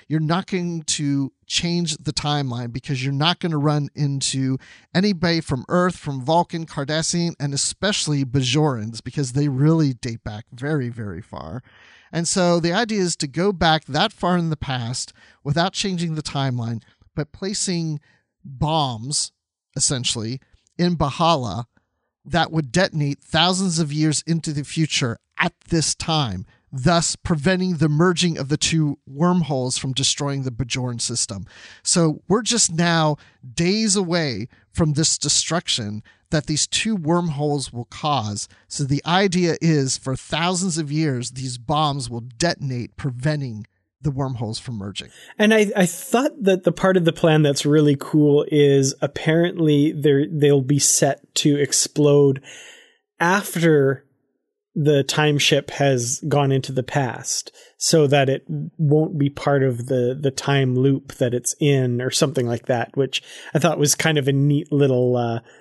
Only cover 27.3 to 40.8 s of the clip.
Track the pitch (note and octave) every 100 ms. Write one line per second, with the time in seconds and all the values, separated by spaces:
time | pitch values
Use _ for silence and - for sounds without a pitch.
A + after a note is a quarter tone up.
27.3 | D#3 C#3+ F#3 F#3 D#3+ D#3 D3+ F#3 E3 F3
28.3 | D#3 C3+ D3+ - D#3+ D3+ - - C#3 F3
29.3 | F3+ C#3+ C3 B2+ - C3+ B2+ C3+ - C#3+
30.3 | C#3 C3 A#2 A#2 C3+ B2 A#2 - A2+ -
31.3 | G2+ - - - - - F3+ D#3+ D3 -
32.3 | A3 G#3 A3+ - E3 E3+ E3 D#3 D3 -
33.3 | _ B2+ A2+ E3+ G#3+ A3 G3+ F3 F3 D3
34.3 | G2+ A#2+ _ _ - D#3 C#3+ D#3 - D3
35.3 | - - E3+ - - G#2 G#2+ - _ -
36.3 | D#3 - D3 - - A3 G#3 D3+ F3 F3
37.3 | C#3 D3+ C#3+ B2 A#2+ - - D3+ C#3 G#2+
38.3 | G2+ - _ - - C3+ C#3 D#3 F#3 G3+
39.3 | F3+ E3+ - E3 D3+ C3 - C3+ C3 -
40.3 | D#3 F3 F3+ F#3+ D#3+